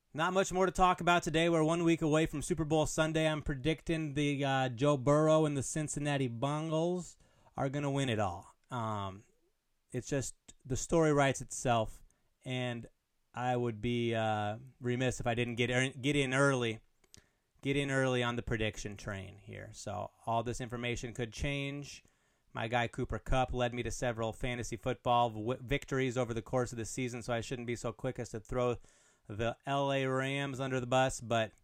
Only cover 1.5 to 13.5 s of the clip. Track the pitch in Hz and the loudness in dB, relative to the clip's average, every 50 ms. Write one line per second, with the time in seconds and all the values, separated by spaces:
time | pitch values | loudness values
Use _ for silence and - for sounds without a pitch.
1.5 | 170 160 156 156 170 175 170 165 165 - 165 147 151 156 160 - 156 139 - - | 4 4 4 4 2 4 4 4 4 4 4 4 4 4 4 2 -2 -4 -4 -2
2.5 | 175 151 160 147 160 156 147 - - 160 156 160 160 160 160 156 156 147 - 165 | -2 0 0 2 2 2 2 2 2 0 0 2 2 2 2 2 0 -2 -4 -4
3.5 | 147 127 123 156 160 - - - 165 160 156 147 135 151 147 143 143 135 143 135 | -4 -2 0 -2 -2 -2 -2 -2 -2 -2 -2 -2 -2 0 0 0 0 0 0 0
4.5 | 135 131 131 131 120 110 143 147 147 135 117 143 147 151 156 156 156 156 160 147 | 2 2 0 0 0 2 2 4 4 4 4 4 6 6 6 6 6 6 4 4
5.5 | 143 135 120 - - 156 151 143 - 143 143 147 143 139 135 117 117 113 139 139 | 2 -2 -2 -2 -4 -4 -4 -4 -4 -2 -2 0 0 0 0 -2 -2 -2 -2 -2
6.5 | 147 151 160 165 156 160 165 175 180 180 165 - - _ _ _ _ _ _ _ | -2 -2 -2 -2 0 0 0 0 -2 -4 -6 -10 -16 _ _ _ _ _ _ _
7.5 | _ - 139 139 135 147 147 139 139 139 135 127 110 107 104 90 87 95 - - | _ -4 -2 -2 -2 -2 -2 0 0 0 2 2 2 2 2 0 -2 -6 -10 -16
8.5 | - _ _ - 131 120 110 110 107 101 98 95 92 104 - _ _ _ _ _ | -20 _ _ -8 -6 -4 -4 -2 -4 -4 -4 -6 -8 -12 -16 _ _ _ _ _
9.5 | _ _ _ _ _ _ _ _ - 123 - - 143 135 - - - _ _ - | _ _ _ _ _ _ _ _ -8 -8 -4 -4 -4 -4 -4 -6 -10 _ _ -20
10.5 | - _ - 131 127 - - - 175 165 156 156 147 143 139 135 123 - - - | -20 _ -8 -6 -6 -4 0 2 4 4 6 6 6 6 4 4 2 -2 -6 -10
11.5 | - - - 123 117 113 110 - - - - - _ _ _ _ _ _ - 135 | -8 -2 0 2 2 2 2 -2 -6 -12 -20 -20 _ _ _ _ _ _ -10 -6
12.5 | 127 127 123 123 120 117 110 - _ _ _ _ _ _ _ _ - 120 123 123 | -4 -4 -4 -4 -6 -8 -10 -14 _ _ _ _ _ _ _ _ -8 -4 0 0